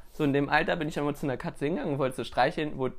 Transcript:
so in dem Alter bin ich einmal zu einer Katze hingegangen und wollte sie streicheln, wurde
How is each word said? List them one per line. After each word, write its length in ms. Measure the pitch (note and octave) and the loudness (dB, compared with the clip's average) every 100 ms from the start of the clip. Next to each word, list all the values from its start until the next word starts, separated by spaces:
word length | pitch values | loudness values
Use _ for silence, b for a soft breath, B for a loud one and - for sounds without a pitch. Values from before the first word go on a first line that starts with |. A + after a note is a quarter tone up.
| - | -12
so 120 | - | 0
in 100 | D3+ | 4
dem 160 | C#3 C#3+ | 4 4
Alter 260 | D3 E3+ E3+ | 4 4 0
bin 120 | D3+ | 0
ich 120 | D#3 | -2
einmal 160 | D3 C#3+ | -2 -2
zu 100 | D3 | -2
einer 120 | B2+ | -2
Katze 280 | E3+ - C#3+ | -6 -4 -2
hingegangen 280 | G3 G3+ | -2 -2
und 60 | C#3 | 0
wollte 180 | C3 - | 0 -2
sie 80 | A#2+ | -4
streicheln, 520 | - B2 E3+ D3+ C3 | 2 2 2 -4 -2
wurde 180 | B2+ | -4